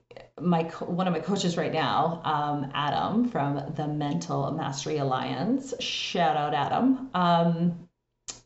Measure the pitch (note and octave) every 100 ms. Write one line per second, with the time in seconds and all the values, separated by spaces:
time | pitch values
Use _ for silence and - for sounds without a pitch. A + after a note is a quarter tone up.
0 | _ - - - F3+ E3 E3 - - F3
1 | F#3 D#3+ - G#3+ F#3 F3 C#3+ D#3 C3 G#2
2 | E3 E3 - D3+ D3 D3 C3+ - D3 -
3 | E3 G#3 B3 E3 C#3+ C#3+ C#3+ - D3+ D3+
4 | D3 C#3+ - C#3 C3+ D#3+ B2 C3+ D3+ D3+
5 | C3+ B2+ B2 C3 F#3 C#4 - - - -
6 | - F#3 E3 D3+ D3 D3 C#3 D#3 B3+ C4
7 | - F3+ F3 E3+ E3+ E3 F3 E3+ - _
8 | _ _ - -